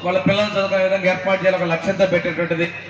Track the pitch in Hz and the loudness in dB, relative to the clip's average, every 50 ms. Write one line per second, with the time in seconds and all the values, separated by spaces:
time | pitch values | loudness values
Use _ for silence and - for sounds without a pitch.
0 | - 175 185 190 190 190 196 202 208 208 208 202 196 190 196 190 190 190 190 196 | -2 0 0 2 2 2 2 2 0 0 0 -2 -2 0 0 0 2 2 0 2
1 | 185 185 185 - - 190 190 185 165 185 185 180 180 170 165 165 - 196 190 175 | 2 0 0 0 0 0 0 2 2 2 2 2 0 -2 -2 -2 -2 -4 0 2
2 | 196 185 170 175 - 175 165 160 175 165 170 160 170 170 - - - - | 2 2 2 0 0 -2 -4 -4 -4 -2 -2 -2 -2 -4 -6 -12 -18 -18